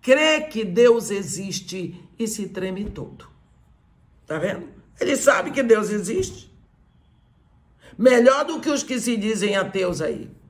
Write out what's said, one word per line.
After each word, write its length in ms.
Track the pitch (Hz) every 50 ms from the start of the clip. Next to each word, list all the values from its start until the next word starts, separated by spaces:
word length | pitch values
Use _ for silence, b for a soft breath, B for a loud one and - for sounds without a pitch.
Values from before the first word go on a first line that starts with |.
crê 400 | _ 247 262 294 311 311 311 302
que 220 | 302 - - 220 220
Deus 480 | 185 175 220 240 247 233 233 220 -
existe 880 | 202 202 196 - - 170 196 196 180 - - - 180 190 180 - - - - - _ _
e 100 | 226 208
se 200 | 214 - 202 180
treme 380 | - 185 180 190 185 180 208
todo. 420 | 208 202 156 - - - - - - _ _ _ _ _ _ _ _ _ _ _ _ _ _ _ _ _ _ _
Tá 120 | _ 156 156
vendo? 300 | 160 202 - - - - - - - _ _ -
Ele 180 | - - 294 254
sabe 340 | - 269 - - - 302
que 100 | - 277
Deus 280 | 269 233 226 214 208 180
existe. 640 | 214 214 190 - 226 381 381 - - - - - _ _ _ _ _ _ _ _ _ _ _ _ _ _ _ _ _ _ _ _ _ _ _ _ _ B B B B B
Melhor 480 | 202 262 247 240 233 254 262 285 302
do 140 | - 330 294
que 100 | - 285
os 140 | 294 269 -
que 160 | - 254 247
se 180 | 214 240 240 214
dizem 380 | 196 214 220 202 185 208 202
ateus 460 | 196 190 196 - 190 185 180 175 -
aí. 280 | 156 151 113 107 110 - - - _